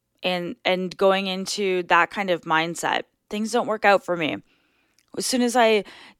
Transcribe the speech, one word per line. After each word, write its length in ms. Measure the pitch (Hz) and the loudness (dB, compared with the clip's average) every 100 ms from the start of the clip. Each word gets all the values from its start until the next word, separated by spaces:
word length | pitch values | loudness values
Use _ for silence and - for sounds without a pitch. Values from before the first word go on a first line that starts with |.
| _ _ | _ _
And, 340 | 185 180 175 - | -4 -4 -6 -6
and 320 | - 185 185 156 | -2 -2 -4 0
going 300 | 196 190 196 | 2 2 0
into 560 | 185 190 - 196 185 | -6 -6 -4 -2 -2
that 260 | 175 170 170 | 4 4 4
kind 200 | - 190 | -2 -2
of 120 | 170 | -2
mindset, 600 | 170 160 165 165 156 - - _ _ | 0 0 0 -4 -4 -4 -6 _ _
things 240 | 208 220 | -8 -2
don't 140 | 233 190 | -2 -2
work 180 | 214 | 2
out 200 | 208 196 | 4 4
for 120 | - 175 | 2 -4
me. 220 | 156 101 - _ _ _ _ _ _ - | -4 -6 -10 _ _ _ _ _ _ -8
As 100 | - | -2
soon 160 | 254 | 0
as 140 | 240 240 | 2 4
I 280 | 226 214 185 - - _ | 4 2 -2 -12 -20 _